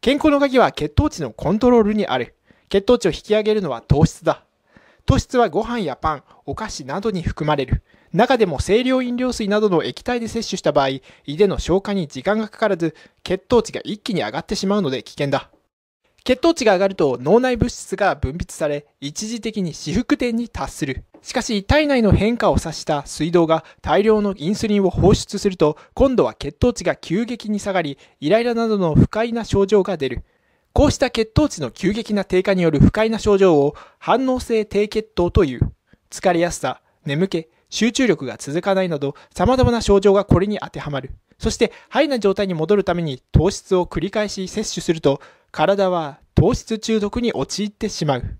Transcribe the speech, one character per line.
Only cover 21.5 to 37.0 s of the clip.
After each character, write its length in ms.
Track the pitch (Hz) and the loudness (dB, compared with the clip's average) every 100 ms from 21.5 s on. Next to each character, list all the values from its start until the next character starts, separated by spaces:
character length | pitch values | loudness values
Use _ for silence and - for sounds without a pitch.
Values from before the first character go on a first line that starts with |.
| 208 | -4
体 240 | 190 277 302 | 0 0 2
内 140 | 269 | 2
の 100 | 214 | 4
変 240 | 170 202 240 | 4 2 2
化 160 | 208 | 2
を 20 | |
察 180 | 147 165 | 0 -2
し 120 | 151 | -10
た 200 | - 151 | -4 -4
水 280 | 139 - 156 | -4 -6 0
道 140 | 175 165 | 2 4
が 180 | 160 - _ | 2 -2 _
大 220 | - 160 | -2 0
量 180 | 214 214 | 2 2
の 100 | 208 190 | 0 -4
イ 120 | 151 | -4
ン 60 | |
ス 140 | 208 220 | -2 0
リ 80 | 208 | 2
ン 80 | |
を 60 | 190 | 2
放 220 | - 185 | 4 4
出 240 | 214 - 202 | 4 0 -4
す 120 | 208 | -4
る 60 | 185 | 2
と、 200 | 151 151 - | 0 0 -12
今 200 | - 269 | 2 2
度 100 | 247 | 4
は 100 | 131 | 0
血 220 | - 143 - | 0 -10 0
糖 160 | 247 | 0
値 120 | - | 0
が 100 | 175 | -4
急 300 | 139 - 170 | -6 -4 -4
激 260 | 233 247 208 | -4 -8 -6
に 80 | 208 | -6
下 140 | 202 | -2
が 100 | 185 | -2
り、 160 | 160 139 _ _ | -2 -8 _ _
イ 100 | 143 | 2
ラ 100 | 214 | 2
イ 40 | |
ラ 100 | 240 | 2
な 140 | 226 226 | 0 0
ど 100 | 214 | 0
の 160 | 175 | 2
不 140 | 151 - | 4 4
快 240 | 214 240 | 2 -4
な 120 | 233 | -4
症 220 | 220 196 196 | -2 0 2
状 160 | 208 | 2
が 140 | 190 175 | 2 -2
出 120 | 135 | -4
る。 160 | 120 - _ _ _ _ | -6 -14 _ _ _ _
こ 140 | - 277 | 2 2
う 40 | |
し 60 | - | 4
た 120 | 254 | -2
血 220 | 240 220 | 0 0
糖 160 | - 302 | 2 0
値 120 | - | 0
の 120 | 135 | -8
急 200 | - 180 | -4 -2
激 220 | 214 214 | -2 -2
な 100 | 208 | -4
低 200 | 190 185 | 0 0
下 100 | 190 | 2
に 80 | 190 | 2
よ 80 | 170 | 2
る 80 | 196 | 4
不 140 | - | 4
快 180 | - 220 | 4 -2
な 80 | 220 | 0
症 200 | 208 202 | 0 4
状 200 | 190 151 | 6 6
を 160 | 139 - - _ | 2 -2 -20 _
反 300 | - 214 262 | -2 0 2
応 100 | 254 | -2
性 260 | - 226 | -2 -4
低 220 | 214 202 208 | -2 -2 -2
血 220 | 214 214 | -4 -6
糖 180 | - 175 | -2 0
と 120 | 196 | 2
い 120 | 165 123 | 2 0
う。 160 | - - _ _ _ | -4 -6 _ _ _
疲 220 | - 190 | -4 0
れ 60 | 175 | 2
や 140 | 170 | 0
す 80 | - | -2
さ、 200 | 139 123 _ _ | -6 -8 _ _